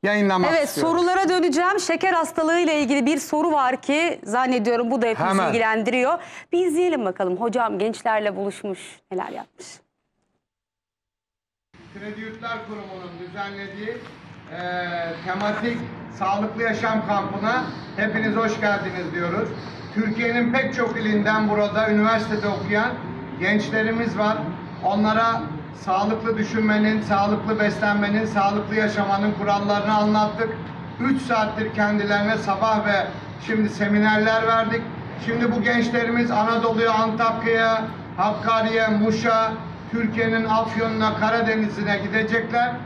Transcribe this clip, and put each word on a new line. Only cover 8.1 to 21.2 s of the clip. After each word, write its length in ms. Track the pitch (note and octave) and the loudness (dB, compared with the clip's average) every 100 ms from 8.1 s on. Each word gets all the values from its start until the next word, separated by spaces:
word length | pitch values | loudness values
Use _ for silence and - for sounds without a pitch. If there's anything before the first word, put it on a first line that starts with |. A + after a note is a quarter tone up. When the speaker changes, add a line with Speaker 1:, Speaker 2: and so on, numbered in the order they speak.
| A3 G#3+ F#3+ | 0 0 -2
Speaker 2:
buluşmuş, 440 | G3+ G3 G#3 F#3 - - _ | -6 -6 -8 -8 -10 -20 _
neler 180 | F#3 - | -8 -6
yapmış. 360 | - - _ F#4 - _ _ _ _ _ _ _ _ _ _ _ _ _ _ _ _ _ _ _ - - G3+ | -10 -14 _ -20 -20 _ _ _ _ _ _ _ _ _ _ _ _ _ _ _ _ _ _ _ -20 -20 -16
Speaker 1:
Kredi 220 | G#3 G#3+ | -14 -12
Yurtlar 360 | A3 A3+ A#3 A3+ G#3 | -12 -10 -8 -8 -10
Kurumu'nun 440 | G#3 G3 F#3 F3+ E3+ | -12 -12 -14 -14 -14
düzenlediği, 800 | F3 G3+ G3 G3 G3 G3 G#3+ A#3+ - - - - - | -14 -10 -10 -10 -12 -10 -8 -10 -12 -20 -20 -20 -16
e, 80 | E3 F3+ F3+ F3 F3 E3+ E3 F3 | -10 -6 -4 -4 -4 -6 -6 -6
tematik 520 | F#3 G#3 G#3 A#3 A#3+ - - - - | -2 0 0 -2 -4 -6 -10 -14 -4
sağlıklı 440 | F#3+ G3+ G#3+ A3 | -2 0 -2 -2
yaşam 440 | A#3 G#3+ A3+ A3 F#3+ | -2 0 0 0 0
kampına 560 | G3+ G3 G3 G#3 B3+ - - - - | 0 0 -2 0 0 -2 -8 -12 -4
hepiniz 380 | - G#3+ A3 G#3 | -2 0 0 2
hoş 240 | A3 G#3+ | 0 0
geldiniz 540 | G#3 G3+ F#3 F#3 E3+ E3+ | 0 0 -2 -6 -6 -4
diyoruz. 340 | F3 F#3 - - - - - - | -2 -2 -4 -6 -12 -14 -10 -2
Türkiye'nin 580 | A3 A3 A#3 A#3 A#3 | -2 0 0 2 2
pek 200 | B3+ C4+ | 2 0
çok 240 | - A#3 A3 | 0 -2 0
ilinden 520 | G#3+ G#3 | 0 2